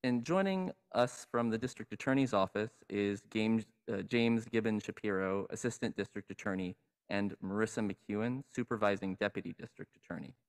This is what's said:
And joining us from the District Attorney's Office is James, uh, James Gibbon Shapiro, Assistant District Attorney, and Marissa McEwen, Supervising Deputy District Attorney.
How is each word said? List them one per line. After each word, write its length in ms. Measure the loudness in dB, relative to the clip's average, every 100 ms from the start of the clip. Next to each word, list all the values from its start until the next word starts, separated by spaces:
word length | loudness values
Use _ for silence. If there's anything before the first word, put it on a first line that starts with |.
And 220 | 2 0 2
joining 460 | 2 4 2 -2 -6 _
us 320 | 2 2 0 -4
from 180 | 2 2
the 80 | 2
District 360 | -2 -6 -10
Attorney's 400 | -4 2 4 4
Office 380 | 4 2 0 -2 _ -6
is 320 | 0 0 0 -4
James, 340 | 0 4 2 0 _ -8
uh, 100 | -6
James 440 | 0 2 4 2 2
Gibbon 340 | 0 2 -2
Shapiro, 680 | -4 -4 -2 0 0 0 -2
Assistant 460 | -4 -4 -2 -6 -4
District 340 | -6 -6 -10
Attorney, 460 | -8 -4 -2 -4 -6 _ _ _
and 260 | -2 -2 -4
Marissa 440 | -6 -2 -2 0 -4
McEwen, 560 | -4 -6 -2 -2 -4 -6
Supervising 640 | -6 -4 2 2 2 -2 -2
Deputy 400 | -2 -2 -8 -12
District 360 | -16 -14 -18 _
Attorney. 380 | _ -10 -10 -18